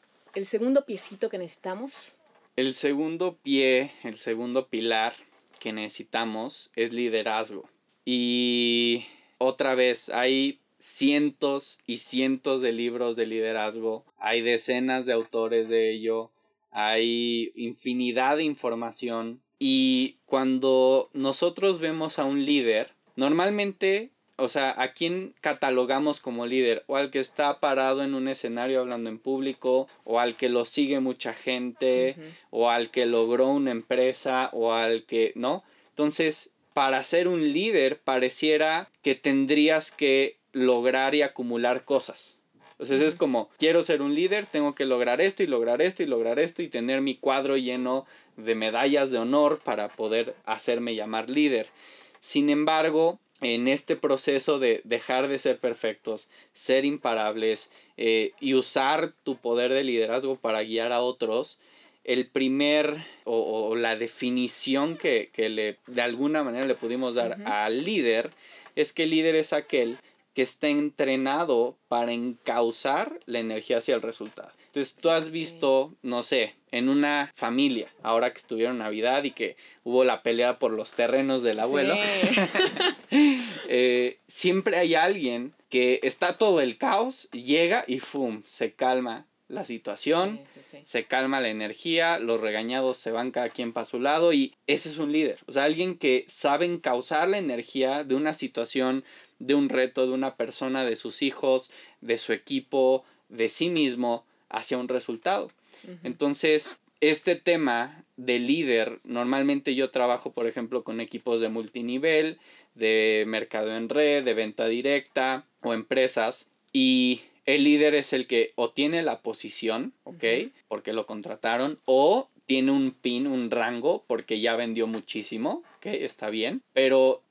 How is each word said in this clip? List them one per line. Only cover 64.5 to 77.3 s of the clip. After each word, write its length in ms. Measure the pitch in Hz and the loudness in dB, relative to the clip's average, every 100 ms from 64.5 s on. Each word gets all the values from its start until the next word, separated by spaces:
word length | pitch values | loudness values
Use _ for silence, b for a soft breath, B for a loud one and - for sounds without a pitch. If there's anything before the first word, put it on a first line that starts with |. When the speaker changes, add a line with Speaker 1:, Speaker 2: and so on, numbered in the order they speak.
| - 135 135 151 160 | -2 -2 0 -2 -2
Speaker 2:
que, 340 | 165 117 - | 0 0 -2
que 160 | - 110 | -4 -4
le, 280 | 110 107 104 - | -2 -4 -6 -8
de 140 | 123 | -4
alguna 400 | 120 120 143 156 | -2 0 0 0
manera 220 | 135 120 135 | -2 -4 -2
le 80 | 120 | -2
pudimos 400 | 117 123 127 120 | -2 -4 -2 -2
dar 160 | 117 101 | -2 -4
Speaker 1:
Ujú. 20 | |
Speaker 2:
al 400 | 107 104 107 120 | -4 -2 0 -2
líder, 460 | 175 208 120 113 - _ B B B - | -2 0 2 2 0 _ B B B -4
es 160 | 151 | -2
que 100 | - | 0
el 80 | 160 | 0
líder 240 | 160 160 | 2 4
es 180 | 156 151 | 2 2
aquel 460 | 151 151 139 117 123 b b _ | -2 0 0 0 -4 b b _
que 80 | - | -2
está 260 | 127 - 151 | -2 0 0
entrenado 1080 | 147 147 - 135 131 135 143 165 120 123 - - | 0 -2 -2 0 0 0 -2 2 2 0 -4 -4
para 240 | 120 120 | -2 0
encauzar 1080 | 117 123 117 - 117 117 113 135 147 262 330 - | -2 -4 -6 -2 0 0 0 -2 -2 -2 -8 -8
la 140 | 117 | -6
energía 380 | 113 110 - 120 | -4 -6 -2 -2
hacia 180 | - 120 | 2 -2
el 60 | |
resultado. 500 | 113 113 104 - - _ b | -2 -8 -12 -14 -20 _ b
Entonces, 280 | 143 131 | -6 -6
tú 160 | - 165 | 0 2
has 160 | 165 156 | 2 0
Speaker 1:
Ok. 40 | |
Speaker 2:
visto, 640 | 165 160 165 139 135 151 - | -6 -8 -2 4 4 2 -6
no 200 | 127 120 | -6 -4
sé, 320 | 113 131 107 - - | 0 0 0 -6 -6
en 180 | 120 131 | -2 2
una 440 | 143 147 147 143 | 2 2 0 -4